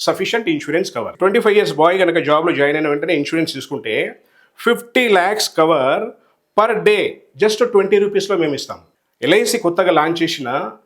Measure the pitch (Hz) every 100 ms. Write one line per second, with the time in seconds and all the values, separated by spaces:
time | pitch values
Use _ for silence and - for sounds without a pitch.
0 | - - 190 233 220 147 - 160 190 120
1 | 104 - 185 233 214 208 175 131 165 190
2 | 175 165 143 151 170 143 143 151 151 147
3 | 165 156 143 165 160 135 - 135 110 117
4 | 196 - _ _ _ - 233 233 - 254
5 | 240 190 180 214 - - 160 156 131 175
6 | 226 - _ _ _ - 220 208 170 208
7 | - - _ 135 214 214 240 196 190 202
8 | 202 202 - 185 160 135 - 95 _ _
9 | _ _ 123 202 240 - 170 170 180 165
10 | 156 165 165 151 123 139 208 -